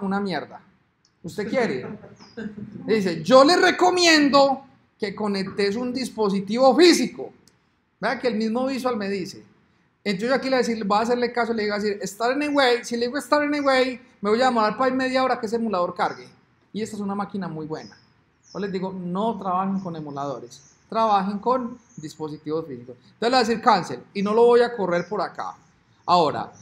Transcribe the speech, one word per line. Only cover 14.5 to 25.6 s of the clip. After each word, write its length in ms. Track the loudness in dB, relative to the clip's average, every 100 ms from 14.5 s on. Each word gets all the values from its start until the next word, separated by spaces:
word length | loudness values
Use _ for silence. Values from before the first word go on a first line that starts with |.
| 2 0 0
para 160 | 0 0
media 280 | 0 0
hora 160 | 0 0
que 60 | -2
ese 120 | -4
emulador 360 | -2 -2 -2
cargue. 340 | -2 -4 -4 -18 _ _ _ _
Y 80 | -10
esta 140 | -8 -6
es 60 |
una 100 | -6
máquina 340 | -6 -6 -8 -8
muy 200 | -8 -10
buena. 280 | -10 -12 -20 _ _ _ _ _
Yo 80 | -8
les 120 | -6
digo, 200 | -6 -6
no 460 | -8 -6 -4 -2 -4
trabajen 420 | -4 -2 -2 -2
con 160 | -6 -10
emuladores, 800 | -10 -8 -8 -8 -12 -20 _ _ -8
trabajen 480 | -2 2 2 0 -4
con 400 | -2 -2 -2 -12 _ -16
dispositivos 680 | -16 -12 -12 -10 -6 -6 -6
físicos. 300 | -12 -16 -20
Entonces 240 | _ -6
le 80 | 0
voy 60 | 2
a 40 |
decir 220 | 2 2
"cancel" 420 | 4 4 2 -10 -10 -4
y 80 |
no 100 | 0
lo 120 | 4 6
voy 160 | 6
a 140 | 4 0
correr 320 | -2 0 -2
por 140 | -4
acá. 340 | -4 -6 -12 -12